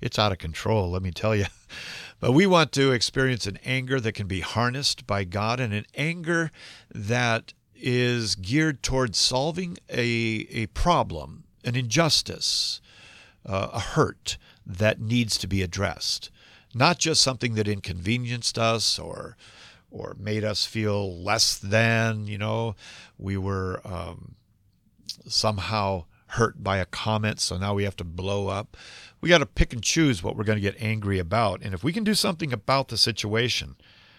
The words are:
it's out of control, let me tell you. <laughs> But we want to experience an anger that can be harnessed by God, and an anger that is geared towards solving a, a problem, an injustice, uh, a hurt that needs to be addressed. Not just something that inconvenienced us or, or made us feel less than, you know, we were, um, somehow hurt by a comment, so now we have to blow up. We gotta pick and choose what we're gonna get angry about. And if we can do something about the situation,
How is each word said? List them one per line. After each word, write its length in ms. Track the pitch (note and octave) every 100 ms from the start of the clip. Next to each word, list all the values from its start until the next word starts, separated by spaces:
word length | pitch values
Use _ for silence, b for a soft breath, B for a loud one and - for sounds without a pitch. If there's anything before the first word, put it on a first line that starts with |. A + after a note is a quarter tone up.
it's 160 | - -
out 140 | G#2
of 60 | F#2
control, 540 | - D#2+ G#2 A2 F2+
let 100 | F#2
me 100 | F#2
tell 240 | E2 A2 G#2+
you. 100 | F#2+
<laughs> 40 | - _ B B B B B
But 120 | A#2+
we 120 | C3+ G3
want 280 | F3 D#3
to 180 | C#3 C#3
experience 560 | B2 - C3+ C3 B2 G2+
an 120 | G2
anger 340 | - C3 B2+ C3+
that 100 | A2+
can 160 | G#2 G2
be 140 | F2+
harnessed 680 | - A2 A#2+ C3 C#3+ - -
by 160 | G2+
God, 380 | F#2 G2+ G#2+ B2
and 120 | B2
an 120 | G#2 - -
anger 560 | D3+ F3 D#3+ E3+ E3 B B B B
that 600 | - G2+ B2 A#2+ A2+ - - _ _
is 540 | C3 B2 B2 A#2+ A2 G2+
geared 480 | F#2 C#3 D#3+ C#3
towards 340 | - C3 B2+ E2+
solving 600 | - B2+ D3+ E3+ F3+ F#3 -
a, 120 | B2 A#2+ A#2 A2+ A2 -
a 140 | A#2+ G#2+
problem, 800 | - F3 D#3+ G#2 E2 C2+ D2+ - _
an 120 | A#2+ A#2+
injustice, 1080 | A#2+ B2+ E3 - - E2+ - - - - B B B B B B -
uh, 240 | F#2+ G#2+
a 80 | A#2
hurt 580 | - D#3+ B2 - - - b b -
that 340 | F#2+ G#2+ -
needs 380 | A2 A#2+ A2+ -
to 100 | F#2
be 140 | F#2+
addressed. 680 | F2 F#2 G2 - - - - B B B B
Not 260 | A2+ D3 F3
just 220 | E3 D#3
something 340 | - A2+ B2+ A2
that 120 | G#2
inconvenienced 880 | G2+ - F2 E2+ B2 A#2+ A#2+ - -
us 400 | A2+ A2+ G#2 -
or, 380 | E2 - - - B B B B _
or 260 | - G#2+ -
made 240 | G2+ G#2+
us 220 | G#2+ G2+ -
feel 580 | A2+ G#2+ G2+ G2 F2
less 340 | F#2 G#2 - -
than, 720 | G2 G#2+ A2+ A2+ A2+ A2 G#2
you 100 | G#2
know, 380 | G#2+ A2+ A2+ G#2 B B B -
we 200 | G2 G2
were, 440 | F#2+ G2 F#2 F#2 -
um, 500 | F2 E2+ E2+ - - _ _ _ _ _ _ - - -
somehow 800 | - A2 G#2 F2 A2 G2 F#2+ - b _
hurt 300 | - A2 -
by 140 | G2+ F#2+
a 80 | F2+
comment, 540 | - A2 A2 G#2+ G#2+
so 180 | - F2+
now 160 | G2
we 120 | G2+ G2+
have 100 | -
to 80 |
blow 440 | F2 E2+ F#2+ G2+ G2
up. 300 | G2 A2+ B B B B B
We 100 | E3
gotta 180 | E3+ C3+
pick 260 | - -
and 80 | A#2+
choose 400 | - E3 D3+ G2+
what 140 | F#2+ G#2+
we're 80 |
gonna 160 | G#2 G#2+
get 200 | G2 -
angry 380 | A2 A2 G2+ G2
about. 440 | E2 G#2+ G#2+ F#2
And 100 | -
if 100 | F#2
we 80 | C#3+
can 120 | F#3+
do 100 | G#3+
something 400 | G#3 G3+ D#3+ D#3
about 360 | A#2+ - C3+ C3
the 80 | A2
situation, 800 | - G#2+ G#2+ A2 B2 - D2 C2+ b b b